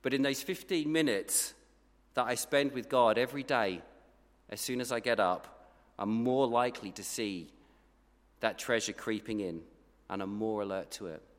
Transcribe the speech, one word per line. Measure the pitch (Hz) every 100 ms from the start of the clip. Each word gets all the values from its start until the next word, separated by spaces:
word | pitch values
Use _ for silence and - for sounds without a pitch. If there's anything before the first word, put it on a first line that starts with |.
But | 135
in | 135
those | 139 135
fifteen | - 185 - 175 151
minutes | 160 151 101 - - - - _ _ _ _ _
that | - 120
I |
spend | 123 - 143 143
with | 127 107
God | 131 117 107
every | 123 143
day, | 131 131 104 90 - - - _ _ _ _
as | 104
soon | - 127
as | 123
I | 120
get | 120 113
up, | 95 90 - - - _ _ -
I'm | 101
more | 113 120 127 131
likely | 117 123 123 101
to | 92
see | 98 - 107 92 80 - _ _ _ _ _ _ _ _
that | 113 -
treasure | - 117 110
creeping | 101 - 110 - 107
in, | 95 82 - - _ _ _
and | 98
I'm | 95
more | 104 110 107
alert | 101 95 87
to | - 95
it. | 78 -